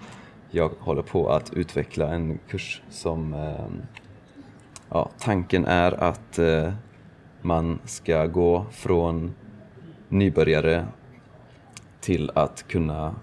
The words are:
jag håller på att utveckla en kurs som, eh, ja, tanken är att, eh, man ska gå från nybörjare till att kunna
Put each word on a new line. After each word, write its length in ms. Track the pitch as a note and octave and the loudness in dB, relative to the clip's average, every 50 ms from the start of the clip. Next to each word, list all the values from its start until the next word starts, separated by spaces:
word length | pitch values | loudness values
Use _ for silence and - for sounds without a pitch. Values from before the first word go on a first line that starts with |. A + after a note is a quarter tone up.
| - - - - - - - - - - | -20 -20 -20 -20 -20 -20 -20 -20 -18 -4
jag 200 | - E2+ D#2+ D#2 - - | 0 0 0 0 0 -4
håller 240 | - - - C#2+ | -4 -2 -2 -2
på 260 | - - - F2+ D2+ - | -2 0 0 2 2 4
att 240 | D#2 D2+ - - | 2 2 0 -2
utveckla 640 | - F2 E2 - - D2 D2 - - - D#2 D2+ E2 | -4 -4 -4 -2 -2 -4 -4 -4 -2 -2 -2 -2 -2
en 240 | E2+ E2 D#2+ D#2 - - - | -2 -2 -4 -4 -6 -8 -8
kurs 340 | - F#2 - - - - - - | -8 -8 -8 -8 -12 -12 -14 -18
som, 440 | - - - F2 E2 E2 D#2+ D#2 D2+ | -18 -6 -4 -4 -4 -2 -4 -6 -6
eh, 320 | D2+ D#2 D2+ D2 D2 - G1+ G1+ - - - - - - - - - - - - - - - - - - - - - - - | -6 -6 -6 -6 -8 -8 -10 -10 -12 -12 -14 -18 -20 -20 -20 -20 -20 -20 -20 -20 -20 -20 -20 -20 -20 -20 -20 -20 -20 -12 -4
ja, 220 | - E2+ - - - - | -2 -2 -2 -2 -6 -6
tanken 480 | - A2+ G#2 F#2 E2+ - F#2+ F2+ D#2 | -2 0 0 0 0 2 2 2 4
är 380 | - F2+ F2 F2 F2 - - - | 4 4 4 4 2 2 2 0
att, 340 | E2+ - - - - - E2+ | 0 0 -2 -10 -6 0 2
eh, 340 | E2+ D#2+ D#2+ D#2+ D#2 F2 G2+ A2 - - - - - - - - - - - - | 2 4 4 2 0 -2 -4 -6 -10 -16 -20 -20 -20 -20 -20 -20 -20 -20 -14 -6
man 360 | - E2+ E2 E2 E2 E2 E2 - - | -2 0 0 0 0 -2 -4 -4 -8
ska 420 | - - - - - D#2+ D#2 D#2+ | -12 -14 -6 -2 0 2 2 2
gå 400 | E2+ E2 F2+ F2 E2+ F2 F2 G2+ - | 2 2 2 4 4 4 2 0 -4
från 640 | - - - - F2+ E2+ E2+ E2+ E2 E2 E2 F2 - - - - - - - - - - - - - - - - | -10 -8 -2 0 2 2 2 2 0 -2 -4 -6 -8 -12 -18 -20 -20 -20 -20 -20 -20 -20 -20 -20 -20 -20 -6 0
nybörjare 760 | - G2 G2+ F2+ D2+ D#2+ D#2 D#2 D#2 D2+ D#2 D#2+ E2 E2+ E2+ G#2+ - - - - - - - - - - - - - - - - - - - - - - | 2 4 4 4 4 4 4 6 4 4 4 4 2 2 0 -4 -10 -14 -20 -20 -20 -20 -20 -20 -20 -20 -20 -20 -20 -20 -20 -20 -20 -20 -20 -20 -20 -8
till 300 | - - F2+ D#2 D2+ - - | 0 0 2 2 0 0 2
att 340 | D2+ D2 - - - - - | 2 2 2 -2 -8 -10 -4
kunna 460 | - F2 D#2+ D2+ D2+ D#2 D#2 D#2 - A2+ | -2 0 0 0 -2 -4 -4 -6 -6 -10